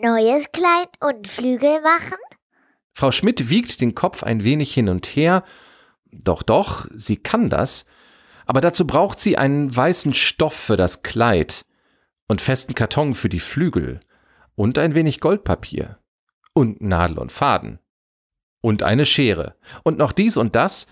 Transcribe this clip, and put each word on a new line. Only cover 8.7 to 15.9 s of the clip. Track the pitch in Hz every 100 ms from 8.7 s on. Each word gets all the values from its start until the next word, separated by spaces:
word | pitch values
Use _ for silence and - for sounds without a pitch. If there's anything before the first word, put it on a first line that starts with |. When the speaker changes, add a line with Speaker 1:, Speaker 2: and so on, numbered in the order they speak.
| 170 160
Speaker 2:
braucht | 147 196 -
sie | 202 -
einen | 135 143 143
weißen | 120 147 175 147
Stoff | 131 - - 156
für | - - 101
das | 90 -
Kleid | - 107 117 92 76 - - _ _ _ _ _ -
und | 101
festen | - 131 - 127
Karton | 113 - 151 117
für | 98
die | 87
Flügel | - - 175 - 65 64 - _ _ _ _
und | - 104 131
ein | 160
wenig | 151 156 -
Goldpapier | 156 202 - - - - -